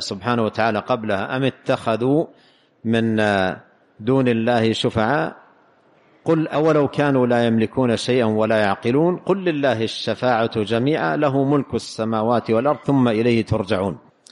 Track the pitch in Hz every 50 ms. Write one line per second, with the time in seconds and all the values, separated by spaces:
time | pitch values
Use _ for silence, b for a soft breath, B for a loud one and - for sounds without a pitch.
0 | - - 107 95 98 120 120 120 110 104 - - 110 117 107 104 - - 127 117
1 | 107 107 101 95 107 - 131 131 135 127 - - - - 131 - - 120 110 107
2 | 120 131 143 156 170 - b b b b b b b b b b - 113 113 117
3 | 113 113 110 110 107 104 101 98 92 92 82 - - _ _ _ _ _ _ -
4 | 107 117 135 135 131 123 117 113 113 120 120 117 113 113 107 - - - - 113
5 | 107 113 139 156 160 165 - - - - _ _ _ _ _ _ _ _ _ _
6 | _ _ _ _ - 165 165 160 156 - - 143 156 165 151 151 143 131 - 147
7 | 143 143 135 131 123 120 120 120 120 117 113 113 110 104 - 131 127 120 113 104
8 | - - 123 131 117 107 107 107 110 110 113 107 107 98 98 - - 117 123 147
9 | 165 175 180 147 - - 190 196 185 175 160 143 139 135 117 110 113 104 - -
10 | - 117 107 - 127 127 123 110 113 113 - 113 104 98 117 117 123 143 160 120
11 | - 160 156 147 151 143 131 139 135 135 147 143 127 - 123 110 - - - -
12 | 110 110 113 110 107 117 123 113 - - 113 113 127 147 143 - - - 139 135
13 | 123 120 110 107 117 123 117 113 104 - 107 110 101 92 107 90 98 98 80 -
14 | - - _ _ - b